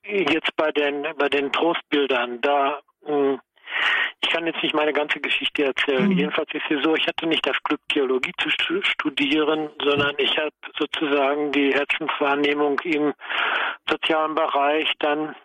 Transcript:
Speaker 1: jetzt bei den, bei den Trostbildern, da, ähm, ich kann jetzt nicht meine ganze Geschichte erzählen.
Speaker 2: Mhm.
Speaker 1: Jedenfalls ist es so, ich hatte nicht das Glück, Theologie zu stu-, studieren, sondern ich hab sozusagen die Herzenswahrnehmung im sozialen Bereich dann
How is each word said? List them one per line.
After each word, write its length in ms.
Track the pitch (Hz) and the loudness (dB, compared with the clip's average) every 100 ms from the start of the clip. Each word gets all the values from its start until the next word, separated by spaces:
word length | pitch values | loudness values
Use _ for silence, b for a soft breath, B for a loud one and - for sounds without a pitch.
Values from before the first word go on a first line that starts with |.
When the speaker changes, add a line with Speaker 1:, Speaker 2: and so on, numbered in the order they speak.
Speaker 1:
jetzt 520 | 202 202 151 156 - - | -4 -2 0 0 -2 -2
bei 160 | 156 | 0
den, 340 | 147 147 143 147 147 | 2 0 -2 -6 -2
bei 100 | 143 | -2
den 240 | 143 139 | 0 -2
Trostbildern, 880 | - 160 165 - 147 135 127 120 120 | 0 0 -2 -2 0 2 0 -2 -2
da, 400 | 143 143 135 139 _ _ 147 | 2 2 2 -2 _ _ -2
ähm, 340 | 147 139 131 _ _ B B B B B B | 2 2 0 _ _ B B B B B B
ich 80 | - | -4
kann 160 | 165 165 | -2 -2
jetzt 160 | 156 | -4
nicht 120 | 160 | -2
meine 180 | 156 151 | 0 0
ganze 260 | 143 147 151 | 0 -2 -4
Geschichte 440 | 143 - 139 - | -2 -2 -2 0
erzählen. 420 | 139 - - 131 196 | 0 0 0 2 4
Speaker 2:
Mhm. 60 | 180 | 2
Speaker 1:
Jedenfalls 300 | - - 151 | 2 -2 -4
ist 100 | 151 - | -6 -2
es 120 | 151 | 0
so, 140 | 151 160 | 2 2
ich 100 | - | 0
hatte 200 | - 165 | -2 -2
nicht 200 | 147 - | 0 0
das 100 | 123 | -4
Glück, 180 | - 151 _ | -2 -4 _
Theologie 440 | 151 131 127 131 - | 0 2 0 -2 -4
zu 60 | 151 | -2
stu-, 320 | - - 180 | -2 0 0
studieren, 880 | - - - 139 143 156 151 156 151 - | -2 -2 -2 0 0 2 2 0 -2 -2
sondern 300 | 143 143 143 143 | 0 2 0 0
ich 200 | 131 - | 0 0
hab 140 | 156 _ - - | -2 _ -14 -4
sozusagen 760 | 147 - 151 143 135 147 147 | -4 -2 0 2 2 2 0
die 200 | 139 139 | 2 4
Herzenswahrnehmung 1040 | 135 143 - 147 - 143 143 143 147 147 135 | 2 0 -2 -4 0 0 2 2 2 2 0
im 320 | - 151 147 - B B B B B B - | 0 0 0 -2 B B B B B B -4
sozialen 460 | 156 - 160 156 | -2 0 0 0
Bereich 560 | 156 156 139 143 151 147 - | 0 0 2 2 2 0 -2
dann 380 | 151 151 156 - | 0 0 -2 -8